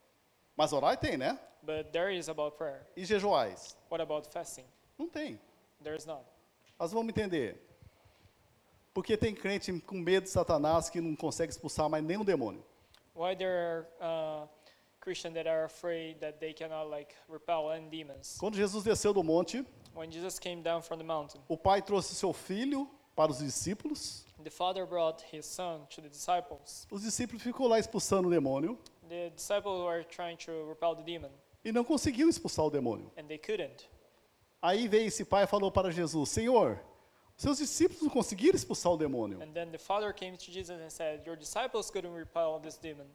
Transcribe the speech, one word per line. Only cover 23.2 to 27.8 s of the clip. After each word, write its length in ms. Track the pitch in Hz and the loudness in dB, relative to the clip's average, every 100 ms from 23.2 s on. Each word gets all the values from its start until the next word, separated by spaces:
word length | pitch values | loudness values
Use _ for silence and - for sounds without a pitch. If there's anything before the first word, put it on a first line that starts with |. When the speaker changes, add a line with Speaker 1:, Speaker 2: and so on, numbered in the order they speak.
| 156 | 4
Speaker 1:
os 60 | 139 | 4
discípulos. 840 | 147 - - 208 302 302 - - - - | -4 -2 -4 -4 -4 -6 -8 -12 -18 -16
Speaker 2:
the 60 | 156 | -16
Father 360 | - 180 190 180 | -2 0 0 -2
brought 380 | 175 165 160 - | 2 2 0 -10
his 120 | 156 151 | -12 -10
son 400 | - 180 160 147 | -6 -6 -6 -10
to 120 | - | -16
the 80 | 151 | -16
disciples. 760 | 143 - 180 175 147 - - - | -10 0 0 0 -12 -14 -16 -10
Speaker 1:
Os 100 | 202 | -6
discípulos 400 | 220 - 247 226 | -4 -2 -4 -4
ficou 260 | 240 233 254 | -6 0 6
lá 120 | |
expulsando 480 | 226 | 6